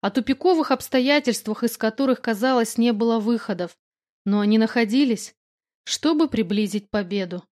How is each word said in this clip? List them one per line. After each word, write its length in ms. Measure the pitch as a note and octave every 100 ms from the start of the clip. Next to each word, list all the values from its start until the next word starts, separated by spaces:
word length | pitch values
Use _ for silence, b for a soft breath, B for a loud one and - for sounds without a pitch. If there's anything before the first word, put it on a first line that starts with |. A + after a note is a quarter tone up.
о 100 | G3
тупиковых 600 | C4 A#3 C4+ F4+ E4+ D4
обстоятельствах, 880 | C4 - C4+ B3+ D4 C#4+ A3 - G#3+
из 140 | A#3+ -
которых, 440 | A3 A3 C#4 B3
казалось, 560 | - G#3+ B3+ B3+ A3+ -
не 160 | A#3
было 280 | G#3+ A#3 A3+
выходов, 560 | G#3 A#3 - F#3+ F3 _ _ _ _ _
но 160 | - G#3
они 180 | G#3 A3
находились, 760 | A3 B3 A3+ A#3+ C#4+ G#3 - _ _ _ _ _
чтобы 440 | - - D4 D#4 D#4+
приблизить 640 | A3+ F#3+ G#3 G#3 G#3 G3+
победу. 540 | G#3 F#3 G3+ F#3 F3+ -